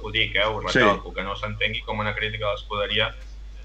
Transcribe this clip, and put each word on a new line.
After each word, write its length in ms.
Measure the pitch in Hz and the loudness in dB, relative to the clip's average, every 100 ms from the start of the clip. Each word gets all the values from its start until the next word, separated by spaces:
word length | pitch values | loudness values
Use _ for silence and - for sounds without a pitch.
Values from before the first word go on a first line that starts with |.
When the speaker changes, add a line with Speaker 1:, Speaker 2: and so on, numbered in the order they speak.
Speaker 1:
ho 100 | 107 | -4
dic, 220 | 110 107 95 | 0 2 2
eh, 100 | 110 | 2
ho 160 | 104 | 2
Speaker 2:
Sí. 160 | 110 123 | 2 6
Speaker 1:
recalco, 320 | 107 95 87 | 6 6 -2
que 80 | 87 | -6
no 120 | 98 101 | -4 -4
s'entengui 480 | 107 104 107 117 113 | -4 -2 -2 -2 -4
com 140 | 107 | -2
una 160 | 107 104 | -2 -2
crítica 320 | 107 107 104 | -4 -2 -2
a 80 | 104 | -2
l'escuderia, 560 | - 104 101 107 113 - - - - - | -4 -2 0 2 2 -2 -14 -14 -14 -14